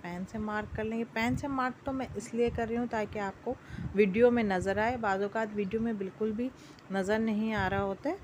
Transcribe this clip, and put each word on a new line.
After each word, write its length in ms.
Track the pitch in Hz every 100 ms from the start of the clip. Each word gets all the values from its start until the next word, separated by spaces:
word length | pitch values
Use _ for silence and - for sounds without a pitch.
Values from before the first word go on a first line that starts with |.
पेन 220 | 175 180
से 140 | 190 220
मार्क 320 | 214 208 208 -
कर 80 |
लेंगे। 200 | 220 226 233
पेन 300 | 226 240 254
से 120 | 285
मार्क 260 | 269 254 - -
तो 60 |
मैं 160 | 262 240
इसलिए 360 | 208 - 233 233
कर 180 | - 226
रही 80 | 233
हूँ 100 | 240
ताकि 300 | 226 208 214
आपको 360 | 196 - 233 262 - - - 196
वीडियो 340 | 208 202 240
में 120 | 240
नज़र 340 | 208 185 190 196
आए, 180 | 226 254
बाज़ 240 | 214 190
औक़ात 320 | 202 220 220
वीडियो 280 | 208 196 220
में 140 | 233 208
बिल्कुल 340 | 190 - 220
भी 180 | 214 254 - - - -
नज़र 260 | 190 190 220
नहीं 320 | 226 208 220
आ 120 | 214 185
रहा 120 | 196
होता 280 | 196 190 294
है 80 | 392